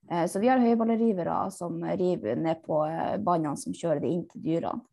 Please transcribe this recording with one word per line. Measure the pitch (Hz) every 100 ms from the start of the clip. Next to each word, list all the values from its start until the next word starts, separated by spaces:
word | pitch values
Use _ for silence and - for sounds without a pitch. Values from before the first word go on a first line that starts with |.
| -
Eh, | 170 175
så | 190
vi | 233
har | 262
høyballerivere | 233 233 226 226 233 190 165 165 190
som | - 170 165 165 175
river | 180 175 104 123
ned | 160 165 -
på, | 156 151
eh, | 165 - 196
båndene | 208 175 151 160
som | - 180
kjører | 170 143
det | 127
inn | 175 -
til | - 143
dyrene. | 165 113 - -